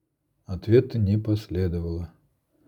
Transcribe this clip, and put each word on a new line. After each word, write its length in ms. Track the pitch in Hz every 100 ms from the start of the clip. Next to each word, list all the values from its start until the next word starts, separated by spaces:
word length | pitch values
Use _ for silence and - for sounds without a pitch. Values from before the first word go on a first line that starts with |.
| _ _ _ _ -
Ответа 540 | 87 - 120 127 117
не 180 | 98 107
последовало. 960 | 107 107 - 92 92 85 85 85 85 _ _ _ _ _